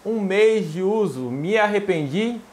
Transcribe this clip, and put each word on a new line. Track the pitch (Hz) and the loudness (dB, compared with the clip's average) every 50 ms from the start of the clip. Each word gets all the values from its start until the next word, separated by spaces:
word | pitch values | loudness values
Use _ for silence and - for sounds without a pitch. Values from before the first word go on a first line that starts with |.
| - | -6
um | 208 226 220 | -4 -4 -2
mês | 202 190 190 202 214 220 220 220 185 156 | -2 0 2 4 4 6 4 2 0 -2
de | 151 180 | -4 -2
uso, | 185 190 214 220 208 170 127 127 127 120 | 0 0 2 2 0 0 -2 -6 -6 -6
me | 123 139 151 180 214 | -4 -4 -2 0 0
arrependi. | 220 208 208 208 196 202 190 180 160 147 135 139 196 220 233 240 226 - - | 2 2 2 0 0 0 0 -2 -2 -2 -2 -2 -2 -2 -2 -4 -6 -10 -16